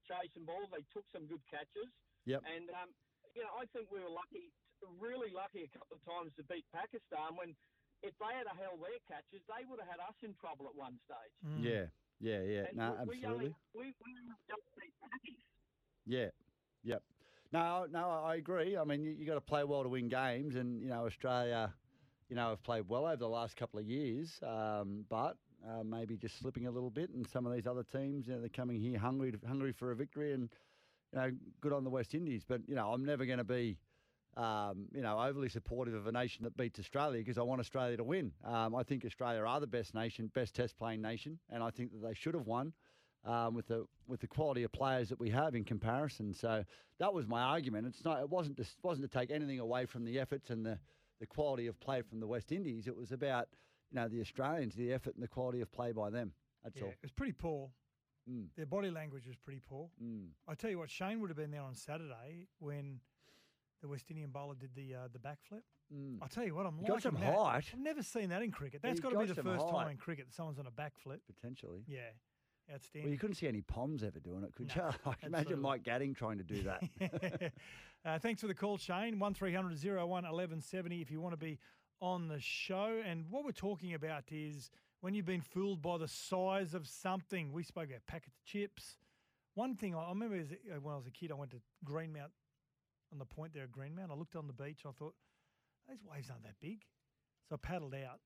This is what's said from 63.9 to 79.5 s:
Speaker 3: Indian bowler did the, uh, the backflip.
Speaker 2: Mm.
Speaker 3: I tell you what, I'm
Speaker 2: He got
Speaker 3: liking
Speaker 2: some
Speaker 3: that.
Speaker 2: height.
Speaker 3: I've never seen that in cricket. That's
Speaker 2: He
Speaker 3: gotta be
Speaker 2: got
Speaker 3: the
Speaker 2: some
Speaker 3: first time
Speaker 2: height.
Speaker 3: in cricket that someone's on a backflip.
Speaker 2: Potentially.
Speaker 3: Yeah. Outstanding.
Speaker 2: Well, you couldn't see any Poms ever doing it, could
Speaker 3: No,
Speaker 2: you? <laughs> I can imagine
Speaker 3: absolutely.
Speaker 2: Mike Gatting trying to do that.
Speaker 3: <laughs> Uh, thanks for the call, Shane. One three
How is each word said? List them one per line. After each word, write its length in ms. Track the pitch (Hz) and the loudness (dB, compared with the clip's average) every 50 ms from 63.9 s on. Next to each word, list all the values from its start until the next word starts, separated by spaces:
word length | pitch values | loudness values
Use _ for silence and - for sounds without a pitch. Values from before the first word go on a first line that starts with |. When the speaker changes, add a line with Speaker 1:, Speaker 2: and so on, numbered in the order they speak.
| 143 143 - - | -6 -6 -8 -8
Speaker 3:
Indian 180 | 160 156 151 139 | -8 -6 -6 -6
bowler 260 | 127 143 143 143 143 | -6 -6 -6 -6 -8
did 180 | 127 135 131 123 | -8 -10 -10 -10
the, 180 | 135 139 131 127 | -10 -8 -8 -8
uh, 120 | 127 127 123 | -8 -8 -8
the 80 | 117 127 | -10 -8
backflip. 420 | 113 139 147 147 - - 202 220 240 _ _ _ _ _ 147 | -8 -8 -8 -8 -10 -12 -12 -12 -12 _ _ _ _ _ -8
Speaker 2:
Mm. 260 | 143 139 139 127 104 | -8 -6 -4 -4 -6
Speaker 3:
I 60 | - | -6
tell 160 | - - 226 240 | -4 -2 0 0
you 100 | 196 151 | 0 2
what, 120 | 170 202 | 0 0
I'm 100 | 180 156 | 0 0
Speaker 2:
He 80 | 156 185 | 0 4
got 80 | 220 202 | 4 4
Speaker 3:
liking 160 | 226 - 262 | 4 4 2
Speaker 2:
some 100 | 151 - | 2 4
Speaker 3:
that. 140 | 185 131 160 | 6 6 8
Speaker 2:
height. 280 | 208 214 151 117 131 - - - | 8 8 8 6 4 2 0 -6
Speaker 3:
I've 60 | 247 | -2
never 240 | 277 302 320 302 214 | 0 0 0 0 -2
seen 260 | - - 233 208 180 | -2 0 0 2 2
that 140 | 170 190 240 | 2 2 0
in 80 | 220 | 0
cricket. 300 | 156 - 143 135 131 143 - | 0 -2 -6 -6 -6 -2 0
That's 160 | 247 247 - | 2 2 2
Speaker 2:
He 20 | |
Speaker 3:
gotta 140 | 330 262 247 | 4 4 6
be 80 | 208 220 | 6 6
Speaker 2:
got 40 | 196 | 4
Speaker 3:
the 60 | 175 | 2
Speaker 2:
some 100 | - 139 | 2 2
Speaker 3:
first 200 | 185 185 180 156 | 4 4 4 4
time 60 | 170 170 | 4 4
Speaker 2:
height. 160 | 147 - 156 | 4 4 2
Speaker 3:
in 60 | 143 | 0
cricket 300 | - - - 165 139 131 | -4 -4 -4 -4 -4 -6
that 60 | 127 - | -12 -8
someone's 240 | - 165 160 147 131 | -6 -4 -4 -4 -4
on 80 | 143 | -6
a 40 | 127 | -6
backflip. 480 | 117 113 147 151 - - - 135 131 - _ | -6 -6 -6 -6 -6 -10 -10 -10 -10 -10 _
Speaker 2:
Potentially. 560 | - - - - 120 131 - - - 85 92 110 | -16 -14 -10 -8 -8 -8 -8 -8 -8 -8 -8 -8
Speaker 3:
Yeah. 120 | 143 139 127 120 113 110 117 _ _ _ _ _ _ _ _ _ - 147 | -8 -8 -8 -8 -10 -12 -16 _ _ _ _ _ _ _ _ _ -14 -14
Outstanding. 320 | 135 - - - 151 151 147 | -14 -14 -10 -10 -2 0 0
Speaker 2:
Well, 20 | 147 | 0
you 60 | 131 | 2
couldn't 160 | - 214 202 | 0 0 0
see 120 | - 170 | 0 0
any 140 | 143 117 104 | 0 0 0
Poms 400 | 95 - - 117 123 147 156 135 107 | -2 -2 -2 0 0 0 0 0 0
ever 160 | 101 87 82 | -2 -2 -6
doing 240 | - 90 87 95 101 | -8 -6 -4 -4 -4
it, 120 | - - | -6 -6
could 200 | - 123 139 - | -6 -6 -2 0
Speaker 3:
No, 100 | 165 180 | 0 2
Speaker 2:
you? 40 | 160 127 - | 2 0 0
<laughs> 60 | - | -2
I 80 | 143 123 | -2 -2
can 140 | - - | -2 -4
imagine 80 | 151 170 160 151 160 180 | -2 2 2 2 2 2
Speaker 3:
absolutely. 80 | 143 | 2
Speaker 2:
Mike 220 | 139 139 135 123 - | 2 2 2 0 0
Gatting 320 | 120 117 127 139 139 135 | 0 2 2 2 2 0
trying 240 | - 123 110 107 101 | 0 0 0 0 -2
to 40 | 92 | -2
do 200 | 82 104 101 95 | -2 0 0 2
that. 880 | 95 92 - 180 165 - - 190 180 - 165 - 180 - 156 180 160 - | 0 0 0 -2 -4 -2 -2 -2 0 0 0 0 0 -2 0 -2 -4 -4
Speaker 3:
<laughs> 60 | - - - - - - - - _ _ | -6 -16 -16 -16 -16 -18 -18 -20 _ _
Uh, 140 | 165 160 160 | 0 0 2
thanks 200 | - 226 226 - | 2 2 0 2
for 60 | - | 0
the 80 | 208 185 | -2 0
call, 240 | - 196 208 202 | 2 2 2 2
Shane. 400 | 190 - - 180 185 214 233 226 | 0 0 0 2 2 2 2 2
One 160 | 202 202 208 196 | 2 2 2 2
three 180 | - 196 190 | 2 2 2